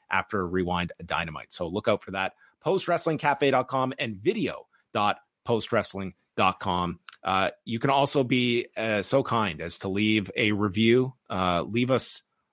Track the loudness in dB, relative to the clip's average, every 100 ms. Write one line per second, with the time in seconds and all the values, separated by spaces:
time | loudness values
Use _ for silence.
0 | _ -4 -2 -4 -2 0 0 0 -2 -8
1 | -6 -4 -4 -8 -12 -8 -6 -4 0 -2
2 | -2 -6 -6 -8 _ _ -2 -2 0 -2
3 | 0 0 0 2 2 2 0 -2 -2 -4
4 | -8 -4 -2 -2 -4 -6 -14 _ _ -2
5 | 0 -2 _ _ -2 -2 2 0 0 -6
6 | -10 -12 _ 0 2 2 -2 0 0 -4
7 | -12 -10 -2 2 0 -2 -6 -2 2 2
8 | 2 2 2 2 2 0 -2 -6 -2 0
9 | 2 0 2 0 0 -2 -6 -4 -2 0
10 | 4 2 0 0 0 2 0 2 4 4
11 | 2 -6 _ -2 2 0 0 -2 0 0
12 | 0 -4 _ _ _